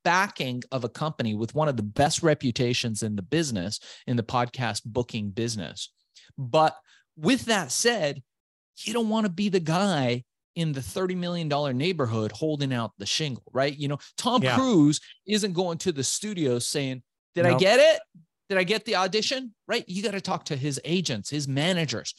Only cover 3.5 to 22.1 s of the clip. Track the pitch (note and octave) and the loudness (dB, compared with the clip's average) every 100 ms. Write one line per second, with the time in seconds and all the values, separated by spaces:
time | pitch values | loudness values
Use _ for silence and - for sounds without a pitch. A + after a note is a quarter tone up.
3.5 | G#2 F2+ - - - - A#2+ G#2+ B2+ A#2+ | -4 -4 -8 -12 -12 -4 -2 0 -2 -2
4.5 | - A#2 G#2 A#2 A2+ A#2+ A#2 G#2 G2 A#2 | -2 -4 -4 -4 -4 -2 -4 -6 -4 -4
5.5 | A2+ D2 - - _ _ - - - B2+ | -4 -8 -10 -14 _ _ -20 -18 -12 0
6.5 | D#3 D#3 - _ _ _ - D#3+ C4 A3+ | 4 4 2 _ _ _ -2 2 2 2
7.5 | G#3 C3+ - A#3+ A3+ D3 C#3 - _ _ | -2 -2 0 0 2 0 -4 -12 _ _
8.5 | _ _ - - A#3 A3 A3 G#3+ E3+ G3+ | _ _ -14 -4 -2 0 2 0 0 0
9.5 | F#3 D#3+ E3 G3+ D#3 B2 A#2+ - _ _ | 2 2 2 2 2 2 0 -6 _ _
10.5 | E3+ E3 C3+ B2 F#3+ F#3 F3+ F3 F3 D#3 | -4 -2 -2 -6 -4 -2 -2 -4 -4 -2
11.5 | C#3+ D3 B2+ F3 E3+ A#2+ A2 G#2+ - D#3 | 0 0 0 0 0 0 0 -2 -2 -2
12.5 | D3 C#3 B2 A2 - G2+ - D3+ A#2 - | -2 -2 -2 -4 -6 -4 -2 -4 -6 -4
13.5 | B2 C#3+ D3 C#3+ C#3+ - - - A#3+ C3 | 0 0 0 -4 -4 -8 -6 0 2 4
14.5 | A#2+ C4 F3+ D3 D#3 - - - G#3 G#3 | 4 6 6 6 4 -4 -14 -2 0 0
15.5 | F3 F3+ E3 F#3+ C#3 B2+ - G#3+ F3+ C#3 | 0 -2 -2 -2 -2 -2 -4 -4 -2 0
16.5 | A#2+ - D3+ C3+ B2+ - _ _ E3+ F3 | 0 -2 -2 -4 -6 -12 _ _ 2 4
17.5 | D#3+ F#3 B3 D#4 - - - _ _ - | 6 6 8 6 4 -2 -20 _ _ -2
18.5 | F#3+ F3+ G#3+ - F#3 F#3+ G#3+ G#3 C4 - | 0 2 0 0 0 2 0 -2 -4 -6
19.5 | - - A#3 - F#3 G#3 G3 - F3 - | -12 -4 -4 -4 -4 -4 -4 -4 -4 -4
20.5 | C#3+ D3 C#3 C#3 F#3 D3+ A2 - D3 C#3 | -4 -2 -4 -2 0 0 -4 -4 -6 -2
21.5 | C3+ E3 F3+ D3 G#2+ - | 0 2 2 0 -4 -8